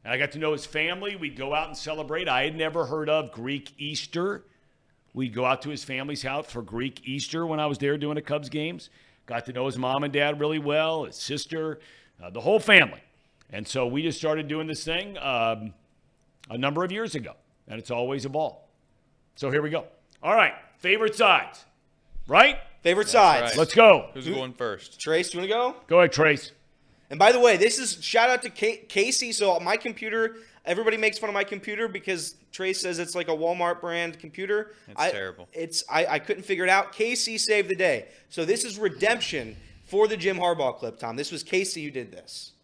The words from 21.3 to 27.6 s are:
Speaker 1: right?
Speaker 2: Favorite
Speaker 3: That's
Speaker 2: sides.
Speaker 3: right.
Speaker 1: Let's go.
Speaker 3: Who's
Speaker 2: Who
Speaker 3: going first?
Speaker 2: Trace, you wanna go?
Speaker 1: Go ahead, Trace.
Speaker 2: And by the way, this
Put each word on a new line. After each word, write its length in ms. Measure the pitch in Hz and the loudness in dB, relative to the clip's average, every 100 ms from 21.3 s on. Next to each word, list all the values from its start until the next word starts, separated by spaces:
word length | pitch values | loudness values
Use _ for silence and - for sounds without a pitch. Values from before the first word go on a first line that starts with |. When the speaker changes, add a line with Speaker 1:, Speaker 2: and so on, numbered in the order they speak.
| 165 95 - - _ _ _ _ - - | 6 2 -12 -20 _ _ _ _ -12 2
Speaker 1:
right? 280 | 151 269 277 - - | 8 8 6 -10 -2
Speaker 2:
Favorite 220 | 170 180 | 2 2
Speaker 3:
That's 80 | 208 | 4
Speaker 2:
sides. 300 | 240 190 139 120 | 8 8 8 2
Speaker 3:
right. 60 | 113 | 2
Speaker 1:
Let's 160 | 160 | 4
go. 340 | 208 226 165 - | 10 10 10 4
Speaker 3:
Who's 100 | 135 131 | -10 -6
Speaker 2:
Who 80 | |
Speaker 3:
going 180 | 196 131 | -4 -6
first? 440 | 120 120 98 - - | -6 -6 -6 -12 -10
Speaker 2:
Trace, 340 | - 160 170 | -2 0 0
you 60 | 170 | -6
wanna 80 | 190 | -2
go? 240 | 220 247 - - | 0 0 -4 2
Speaker 1:
Go 100 | 170 | 6
ahead, 140 | 175 | 6
Trace. 400 | - 156 143 - _ _ _ _ _ _ | 6 4 4 -4 _ _ _ _ _ _
Speaker 2:
And 80 | 147 | 6
by 140 | 202 | 6
the 80 | 247 | 8
way, 160 | 240 | 8
this 240 | 190 | 8